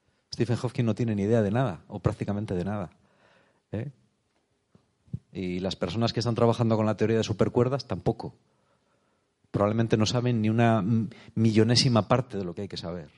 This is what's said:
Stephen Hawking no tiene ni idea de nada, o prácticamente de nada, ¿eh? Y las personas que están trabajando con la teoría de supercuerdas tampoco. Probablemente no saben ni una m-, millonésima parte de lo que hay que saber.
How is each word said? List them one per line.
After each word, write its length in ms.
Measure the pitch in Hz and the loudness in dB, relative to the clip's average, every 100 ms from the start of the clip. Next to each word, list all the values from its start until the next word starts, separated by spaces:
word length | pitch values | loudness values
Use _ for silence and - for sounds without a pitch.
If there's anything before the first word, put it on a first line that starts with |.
| _ _ _ | _ _ _
Stephen 220 | - 117 120 | -4 -2 -2
Hawking 280 | 120 - | -2 -2
no 120 | 117 104 | 0 0
tiene 180 | 117 | -2
ni 80 | 104 | 0
idea 200 | 101 117 | 2 2
de 100 | 101 | 2
nada, 320 | 110 131 82 - | 0 -2 -4 -12
o 140 | 98 | -4
prácticamente 540 | 107 104 101 101 110 | -2 -2 -4 -6 -4
de 100 | 92 | -4
nada, 260 | 87 104 87 - _ _ _ _ _ _ _ | -4 -6 -8 -14 _ _ _ _ _ _ _
¿eh? 220 | 101 139 - _ _ _ _ _ _ _ _ _ _ _ - - | -8 -8 -12 _ _ _ _ _ _ _ _ _ _ _ -14 -12
Y 280 | - 92 90 | -8 -6 -4
las 160 | 87 85 | -4 -4
personas 360 | 90 110 117 | -4 -2 -2
que 60 | - | -2
están 160 | 110 | -2
trabajando 420 | 110 117 113 113 110 | 2 2 2 2 2
con 100 | 110 | 0
la 100 | 101 | 0
teoría 220 | 107 113 | 0 0
de 40 | |
supercuerdas 640 | 104 113 107 120 120 135 - | 0 0 0 2 0 -2 -6
tampoco. 480 | 90 98 113 - - _ _ _ _ _ _ _ _ _ _ _ | -4 -2 -4 -6 -14 _ _ _ _ _ _ _ _ _ _ _
Probablemente 440 | - 101 113 113 117 | 0 2 2 2 2
no 100 | 107 | 2
saben 360 | 123 123 117 | 0 0 0
ni 60 | 107 | 2
una 320 | 113 117 113 | 4 4 4
m-, 280 | 95 113 101 - - - | 2 0 -2 -8 -8 0
millonésima 720 | 113 110 110 117 135 117 98 | 4 4 4 4 4 2 2
parte 280 | 123 - 98 | 0 0 -6
de 80 | |
lo 100 | 90 | -8
que 80 | 85 | -8
hay 60 | 98 | -10
que 80 | 85 | -10
saber. 340 | 85 87 76 | -10 -10 -12